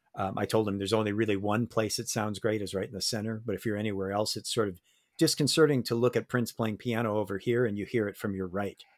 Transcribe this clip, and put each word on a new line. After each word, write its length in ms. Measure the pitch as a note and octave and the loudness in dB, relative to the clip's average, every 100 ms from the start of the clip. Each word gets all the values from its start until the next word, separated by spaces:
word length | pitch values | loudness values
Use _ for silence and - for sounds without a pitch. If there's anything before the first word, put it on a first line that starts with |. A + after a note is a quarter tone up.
| _ | _
Um, 220 | - F#2+ - | -4 -4 -2
I 100 | G#2 | 2
told 200 | A2 G#2+ | 2 2
him 120 | G2 | 0
there's 140 | G2 | 0
only 200 | A2 G#2+ | 2 2
really 240 | G#2 A2 G2+ | 0 2 2
one 300 | G#2 G#2+ A#2 | 2 0 0
place 320 | - A2 - | 0 0 -2
it 100 | A#2 | -4
sounds 320 | A#2 G#2+ G2 | -2 -2 -2
great 220 | A2 G#2+ | 0 0
is 120 | F#2+ | -2
right 140 | F#2+ G2+ | -4 -4
in 60 | |
the 60 | G2 | -4
center. 400 | - A2 G#2+ A2 | -4 -2 -4 -6
But 100 | A#2 | -4
if 100 | F#2+ | -4
you're 120 | A#2 G#2 | -2 -2
anywhere 340 | G#2+ G2 F#2+ | -2 -2 -2
else, 260 | G2+ G#2+ A2 | 0 0 -2
it's 160 | - | -4
sort 160 | - G#2 | -2 -2
of 120 | F2+ _ _ _ - | -4 _ _ _ 2
disconcerting 680 | D#3+ - C#3+ - D3+ C3+ | 2 4 2 6 6 6
to 100 | A2 | 0
look 220 | A#2+ A#2+ A#2 | 2 2 2
at 120 | A2 | 0
Prince 240 | B2+ A2+ | 0 0
playing 260 | - A2 G2+ | -2 -4 -2
piano 380 | B2 A2+ A#2 G#2 | -2 -2 0 0
over 200 | G2+ G2 | -2 -4
here 260 | - A#2+ | 0 2
and 140 | A#2+ G2+ | 2 -2
you 80 | F#2+ | -2
hear 220 | A#2+ G#2 | -2 -2
it 80 | - | -4
from 180 | A2 | -4
your 140 | F#2+ F#2 | -4 -2
right 340 | F#2 G2+ - - | -2 -4 -6 -20